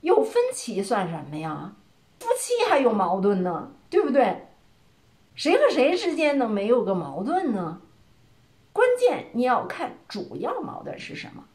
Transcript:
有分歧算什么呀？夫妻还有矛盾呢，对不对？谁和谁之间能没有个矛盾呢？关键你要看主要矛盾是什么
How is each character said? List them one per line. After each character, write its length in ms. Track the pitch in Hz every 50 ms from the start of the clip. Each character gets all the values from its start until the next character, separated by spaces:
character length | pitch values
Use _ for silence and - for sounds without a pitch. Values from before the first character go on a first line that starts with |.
有 220 | - 320 370 - -
分 120 | - - 480 480 508 -
歧 300 | - - - 202 185 202
算 260 | - 247 208 185 165
什 160 | 165 156 139 139
么 60 | 151
呀？ 360 | 156 160 160 151 147 - 202 - _ _ _ _ _ _ _ _ _
夫 80 | - 453 494 494
妻 300 | - - 494 466 440 415
还 80 | 359
有 160 | 285 262 240 214
矛 260 | 202 185 170 180 196
盾 220 | 190 202 202 185
呢， 300 | 180 180 170 156 156 - - - _ _
对 140 | - 359 -
不 80 | 294
对？ 340 | 247 277 247 196 180 - - - _ _ _ _ _ _ _ _ _ _ _ _ _ _ _ _ _
谁 240 | - - 294 370
和 100 | 523 605
谁 300 | 494 - 320 247 294 359
之 180 | 359 - 359 302
间 220 | 320 311 294 285
能 140 | 277 254 220
没 160 | 214 196 196
有 160 | 220 247 247 196
个 100 | 185 190
矛 300 | 180 156 139 135 160 196
盾 300 | 254 339 370 370 285 214
呢？ 280 | 190 175 160 170 - - _ _ _ _ _ _ _ _ _ _ _ _ _ _ _ _ _
关 160 | _ 415 480 494 494 494
键 300 | 494 494 - - - -
你 100 | - 233
要 240 | 247 254 240 - -
看 320 | - - - 330 - - - _
主 300 | _ - 208 180 - -
要 240 | - 196 285 508 453
矛 220 | 311 - - - -
盾 160 | - - -
是 160 | - - 160
什 180 | 151 - - -
么 100 | - - _ _